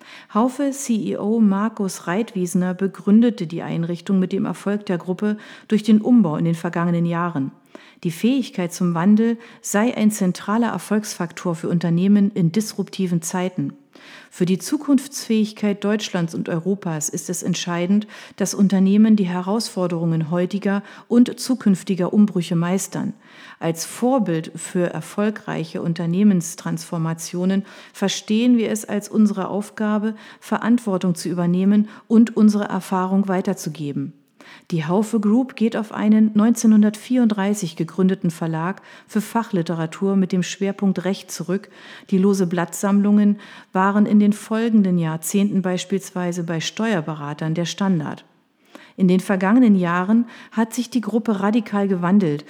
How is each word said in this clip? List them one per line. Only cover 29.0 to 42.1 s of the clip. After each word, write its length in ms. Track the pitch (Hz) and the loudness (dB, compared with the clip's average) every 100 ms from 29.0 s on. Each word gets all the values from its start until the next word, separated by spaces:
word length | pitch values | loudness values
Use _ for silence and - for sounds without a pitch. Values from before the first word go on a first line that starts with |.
| 208 | -2
unsere 400 | 226 214 202 180 | 2 2 2 -4
Aufgabe, 640 | 196 202 - 214 214 214 220 - - | -4 -6 -6 -2 -2 -2 -6 -12 -20
Verantwortung 760 | - - 220 240 214 185 185 170 | -6 -2 2 0 2 -2 0 -2
zu 120 | 175 | -4
übernehmen 640 | 175 175 180 190 208 214 - - | -2 0 2 4 4 2 -4 2
und 300 | 226 233 - | 4 4 6
unsere 280 | 214 202 - | 4 4 0
Erfahrung 640 | 190 - 190 185 190 196 | -4 -4 -2 0 0 0
weiterzugeben. 840 | 185 190 180 170 151 147 143 139 - _ _ - - - | 0 -2 -4 -6 -8 -6 -6 -6 -10 _ _ -20 -20 -6
Die 140 | 165 151 | -4 0
Haufe 340 | 185 214 233 | 0 0 0
Group 360 | 208 233 254 - | 2 2 0 0
geht 220 | 220 226 | -2 -2
auf 140 | 214 | -6
einen 400 | - 214 214 214 | -2 4 6 4
neunzehnhundertvierunddreißig 1400 | 214 220 233 226 214 208 208 - 254 233 208 196 208 170 - | 4 4 4 6 6 6 2 -2 2 2 2 0 -2 -4 -4
gegründeten 560 | 165 - 185 190 175 | -6 0 2 2 -2
Verlag 500 | 165 165 160 170 196 - - - | -4 -4 -4 -4 -6 -12 -20 -8
für 160 | 214 | -6
Fachliteratur 920 | 208 233 220 190 165 165 160 - 196 196 | -4 -4 -2 -2 -2 -2 -6 -4 0 2
mit 160 | 185 | 2
dem 100 | 185 | 0
Schwerpunkt 640 | 170 - 196 196 196 185 180 | -2 -4 -4 -2 -2 0 -2
Recht 240 | 196 - | -6 -8
zurück. 400 | - 165 196 - - - - | -10 -6 -6 -8 -20 -20 -20
Die 80 | - | -2